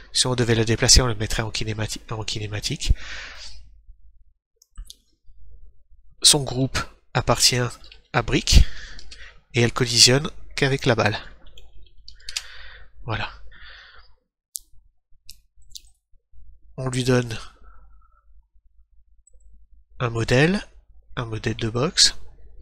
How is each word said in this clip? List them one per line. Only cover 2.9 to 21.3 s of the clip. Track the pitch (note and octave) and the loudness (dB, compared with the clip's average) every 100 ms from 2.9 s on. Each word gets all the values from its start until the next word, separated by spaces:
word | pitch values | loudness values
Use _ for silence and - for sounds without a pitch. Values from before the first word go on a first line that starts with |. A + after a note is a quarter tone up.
| - - - - - - - - - - - - - - _ _ _ _ - - - _ _ - - - - - - - - - - | 2 0 -12 -12 -14 -12 -12 -14 -20 -20 -20 -20 -20 -20 _ _ _ _ -20 -18 -20 _ _ -20 -16 -16 -16 -18 -20 -20 -20 -20 0
Son | - D3+ | 4 4
groupe | B2+ B2+ C3 - - - _ | 2 -2 -2 -2 -8 -12 _
appartient | B2 A#2+ A#2+ - B2 A#2+ - - - _ | -2 0 2 2 2 -2 -6 -20 -20 _
à | - | -4
brique | A#2 C#3+ - - - - - - - - - - _ | 0 0 8 8 8 4 -6 -10 -10 -12 -16 -20 _
et | A#2+ | 2
elle | A#2 | 2
collisionne | - A#2+ A#2 B2 C3 D#3 - - - | 2 2 6 6 6 2 -8 -10 -2
qu'avec | C#3 C3+ C#3 | 0 2 2
la | A#2 | 4
balle. | G#2 G#2+ - - - - - - - - - - - - - - - - - - | 2 0 -8 -16 -16 -14 -14 -14 -16 -18 -20 -16 -12 -10 -10 -14 -14 -16 -18 -12
Voilà. | - G#2 - - - - - - - - - - _ _ _ - - - _ _ _ - - - _ - - - - _ _ _ _ - - - - - | -6 -6 -6 -10 -14 -14 -18 -20 -20 -20 -20 -20 _ _ _ -14 -14 -20 _ _ _ -20 -20 -20 _ -20 -20 -20 -20 _ _ _ _ -18 -16 -18 -18 -10
On | C3 | -6
lui | B2+ | -2
donne | B2 B2 A#2+ A2+ - - - - - - - _ _ - _ _ _ _ - - - _ _ - - - - - - - | 2 2 0 -6 -12 -18 -20 -20 -20 -20 -20 _ _ -20 _ _ _ _ -20 -20 -20 _ _ -20 -20 -20 -20 -20 -18 -6
un | B2 | -4
modèle, | A2+ A2 B2+ D#3 G3 - - - - - - | -2 0 4 4 2 -4 -16 -20 -20 -14 -10
un | |
modèle | A#2+ | -6